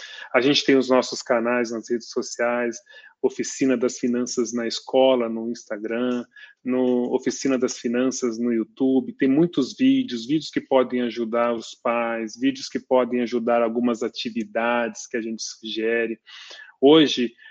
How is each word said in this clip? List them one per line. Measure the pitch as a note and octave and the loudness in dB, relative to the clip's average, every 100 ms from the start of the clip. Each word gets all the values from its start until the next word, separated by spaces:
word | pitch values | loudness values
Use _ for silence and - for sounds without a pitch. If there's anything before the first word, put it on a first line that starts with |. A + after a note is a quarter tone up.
| - - - | -18 -18 -4
A | B2+ | 0
gente | C3+ C#3 | 2 2
tem | - C3+ | 4 2
os | B2 | 4
nossos | B2+ A#2 - | 2 2 -8
canais | - A#2+ A#2+ B2 A#2 | -2 0 0 0 -2
nas | A#2 G#2+ | -6 -4
redes | A#2+ - | -6 -4
sociais, | B2+ A#2+ - A#2+ A#2+ A#2+ A2+ _ - - _ | -6 -6 -4 -2 0 -4 -6 _ -20 -20 _
Oficina | C3 - A#2 - C3+ A#2+ | -4 -2 -8 -2 0 2
das | B2 - | 0 -2
Finanças | B2 A#2+ A#2+ - A2+ | -2 -2 -2 -2 -2
na | A#2+ A2+ | -2 -4
Escola, | - - C3 C3 B2+ A#2 | -6 -2 4 4 4 0
no | A2+ A2+ | -4 -6
Instagram, | A2+ - G#2 A2 A2+ B2 B2 A#2 - - _ | -8 -10 -8 -4 -2 -2 -2 -6 -16 -20 _
no | B2+ B2+ B2+ B2 B2 | -4 0 2 2 0
Oficina | B2+ C3 - C#3 C3 | -2 -2 -2 0 0
das | A#2+ - | 0 -2
Finanças | B2 A#2+ C3 B2 B2 A2+ | -4 0 0 0 -4 -2
no | A#2+ | -2
YouTube. | A#2 A2 - C3 C3 B2 - | -2 -2 -2 2 2 0 -2
Tem | C3+ | 2
muitos | C#3 E3+ D#3 A#2 - | 4 2 2 -4 2
vídeos, | C3 C3+ B2 A#2+ A#2 | 4 4 2 -6 -2
vídeos | D#3 D3 | -2 -2
que | C#3+ | -8
podem | - C3+ A#2+ B2 | 2 2 2 0
ajudar | A#2+ A#2 A2+ A#2 A#2+ | -4 -4 -2 0 0
os | A2+ - | -2 -8
pais, | - B2 A#2 A#2 A2+ A2 A#2 | -6 -2 0 -2 -4 -6 -2
vídeos | C3+ C3 - | -2 -2 -6
que | B2+ | -10
podem | - B2+ A#2+ B2 | 0 2 2 0
ajudar | A2+ A#2+ A#2 A#2+ | 0 -2 2 2
algumas | A#2 A#2 A#2+ A2+ | 2 0 0 -2
atividades | A2+ - A#2+ A2+ G2+ A2+ A#2 A#2+ A#2 G#2+ - | -4 -6 -6 -6 -4 -2 0 0 -2 -6 -8
que | A#2+ | -6
a | |
gente | A2+ A2 | -6 -8
sugere. | - - A2 G#2+ A2 A#2 A2+ A2 _ - - - - _ | -10 -12 -10 -4 -2 0 -2 -6 _ -20 -20 -20 -20 _
Hoje, | C#3 D#3+ C3+ B2+ A#2 - - | 8 8 6 2 -4 -4 -20